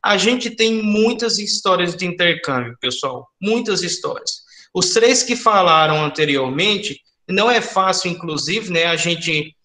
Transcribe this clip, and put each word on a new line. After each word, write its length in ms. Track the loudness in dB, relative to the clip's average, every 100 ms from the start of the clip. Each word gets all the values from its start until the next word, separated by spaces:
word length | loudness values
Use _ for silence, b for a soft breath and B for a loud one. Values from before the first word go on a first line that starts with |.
a 140 | 0 2
gente 320 | 2 0 -2
tem 320 | -2 0 0
muitas 560 | 0 2 2 0 -2 -2
histórias 580 | -4 -4 0 0 0 -2
de 80 |
intercâmbio, 720 | -6 -2 0 0 -2 -4 -4 -6
pessoal, 480 | -6 -4 -6 -6 -14 _
muitas 420 | -2 -2 -2 -4
histórias. 600 | -4 -6 -6 -8 -8 -12 B B B
Os 160 | -2 0
três 320 | 4 4 4
que 140 | 0 0
falaram 680 | 2 4 6 6 6 2
anteriormente, 960 | 0 0 0 0 0 0 0 0 -4 -12 _ _ -6
não 220 | 0 2
é 140 | 2
fácil, 480 | 0 0 0 0 -2
inclusive, 600 | -6 -6 -6 -4 -4 -2
né, 160 | 0 0
a 100 | 0
gente 600 | 0 -2 -2 -4 -4 -12